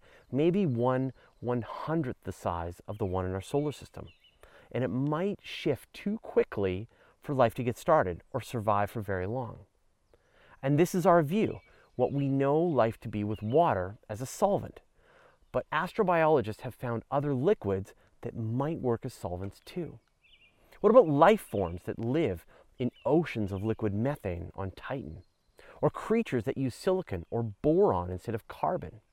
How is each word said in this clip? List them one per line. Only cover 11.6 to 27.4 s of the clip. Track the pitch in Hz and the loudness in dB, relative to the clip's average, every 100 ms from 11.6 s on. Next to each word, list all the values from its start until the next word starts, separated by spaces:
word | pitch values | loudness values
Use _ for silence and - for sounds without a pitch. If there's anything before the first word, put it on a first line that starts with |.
| - _ _ - | -14 _ _ -2
what | 123 | 0
we | 139 139 | 0 0
know | 135 139 156 | 2 2 2
life | 175 131 113 - | 2 2 2 0
to | 113 | -6
be | 104 | -4
with | 104 107 | -4 -4
water | 107 143 170 98 90 113 - | 2 4 4 2 -4 -8 -12
as | 110 | -10
a | 131 | -10
solvent. | - 208 185 - - _ _ _ _ - _ _ | 0 0 2 -4 -14 _ _ _ _ -20 _ _
But | 123 - | -4 -2
astrobiologists | 151 180 - 185 170 156 151 107 - | -4 -2 0 2 4 6 4 2 -6
have | 123 - | -12 -8
found | 123 113 - | -6 -4 -2
other | 143 147 | -2 0
liquids | 127 165 214 98 95 98 - _ _ | 0 2 0 0 -2 -4 -16 _ _
that | 120 120 | -10 -6
might | 110 123 147 165 | -4 -2 -2 -2
work | 127 113 131 | -2 -2 -6
as | - | -10
solvents | 90 90 98 - - | -8 -8 -8 -12 -12
too. | 180 156 - _ _ _ - _ _ _ - | -10 -10 -14 _ _ _ -20 _ _ _ 2
What | 208 | 8
about | 247 165 | 8 8
life | 143 170 220 | 6 6 6
forms | - 101 87 90 - | 0 -4 -2 -4 -8
that | - | -6
live | 117 147 131 87 - - _ - | -2 0 0 -2 -10 -20 _ -6
in | 120 - 120 | -6 -2 2
oceans | 160 147 113 98 | 2 2 -4 -4
of | 95 | -2
liquid | 110 107 110 | -4 -2 -2
methane | 101 131 147 98 85 90 - | 0 -2 -2 -6 -6 -8 -10
on | 95 - | -10 -10
Titan? | - 135 73 87 - _ _ - - - | -10 -10 -10 -14 -18 _ _ -20 -20 -2
Or | 147 | -2
creatures | - - 226 - 123 131 | -2 0 0 2 -2 -2
that | 131 | -2
use | 131 | -4
silicon | - 190 185 - 90 - | -2 0 0 -2 -8 -4
or | 117 | -4